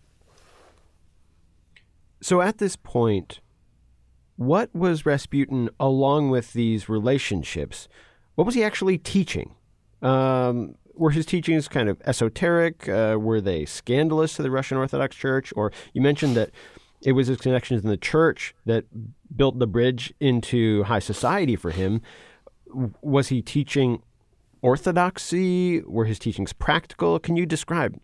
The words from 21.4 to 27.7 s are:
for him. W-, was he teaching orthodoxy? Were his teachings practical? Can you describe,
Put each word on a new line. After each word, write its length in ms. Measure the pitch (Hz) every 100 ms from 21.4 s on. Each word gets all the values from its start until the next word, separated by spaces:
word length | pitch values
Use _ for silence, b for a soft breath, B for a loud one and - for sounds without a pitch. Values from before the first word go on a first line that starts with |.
| 151 101
for 140 | 85
him. 300 | 80 95 113 B B B B B _ -
W-, 260 | 131 117 -
was 260 | 147 139 135
he 140 | 127
teaching 600 | - 151 139 143 127 113 _ _ _ _ _ _
orthodoxy? 1200 | 123 131 185 175 180 - - 175 185 180 180 170
Were 240 | - 110 110
his 140 | 104
teachings 340 | 117 98 98
practical? 640 | - - 160 - - 170 165
Can 160 | - 170
you 100 | 170
describe, 540 | 156 -